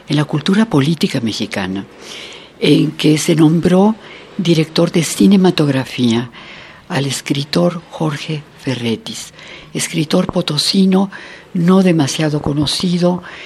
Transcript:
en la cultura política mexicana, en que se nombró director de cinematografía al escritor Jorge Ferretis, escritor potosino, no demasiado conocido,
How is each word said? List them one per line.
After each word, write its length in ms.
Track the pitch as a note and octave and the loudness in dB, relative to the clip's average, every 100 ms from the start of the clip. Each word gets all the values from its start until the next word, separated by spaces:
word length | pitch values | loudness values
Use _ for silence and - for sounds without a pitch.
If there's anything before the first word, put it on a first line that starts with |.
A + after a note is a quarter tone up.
| - | -4
en 80 | D3 | -2
la 80 | |
cultura 420 | C#3+ D3 - G3 A3 | 0 -2 0 2 2
política 540 | D3 C#3 D#3+ G3 C3 | 2 0 0 -2 -2
mexicana, 680 | A2+ - G#2 G2+ F#2 F#2+ - - - - - - - - | -4 -4 -6 -6 -6 -6 -10 -18 -18 -18 -18 -20 -20 -2
en 340 | D#3+ D#3 D#3 | 2 4 2
que 240 | - D#3 D3+ | 0 2 2
se 180 | - D#3+ | 2 4
nombró 580 | D#3 E3+ F3+ F#3 G#3 A3 - - - - | 4 4 4 4 4 0 -8 -20 -12 -4
director 520 | E3+ D#3+ D#3 - E3+ | 2 2 2 0 2
de 140 | F3 | 0
cinematografía 1300 | D3 - G3 G3+ F#3 F3 D3 C3+ B2 - B2 A#2 B2 - - - - - - | -2 2 6 6 4 4 0 0 -4 -2 0 0 -2 -12 -20 -20 -20 -20 -8
al 180 | E3 C#3 | -4 -4
escritor 760 | - - C#3+ C#3+ F3 F3 E3+ - | -6 -4 -6 -2 0 0 -2 -12
Jorge 520 | - D#3 D3 - D3+ - - | -6 -4 -4 -8 -10 -10 -10
Ferretis, 760 | C#3 A#2+ A#2 A2 - - - - - - - | -6 -4 -4 -4 -8 -14 -16 -20 -20 -20 -12
escritor 520 | D#3+ - E3 D3+ F#3 F3+ | -8 -6 -4 -2 -2 0
potosino, 800 | F3+ F3 D3+ - G3 F#3+ F#3 G3 - - - - | -4 -4 -2 0 2 2 2 0 -6 -18 -20 -8
no 300 | F3+ E3+ F#3+ | -2 2 4
demasiado 580 | F#3 D#3+ C#3 - D#3 D3 | 4 2 0 -2 -2 -2
conocido, 800 | D3 C#3+ C#3 - F#3 F3 F3 F3+ - - | -2 -2 -2 -2 -2 0 0 -2 -8 -18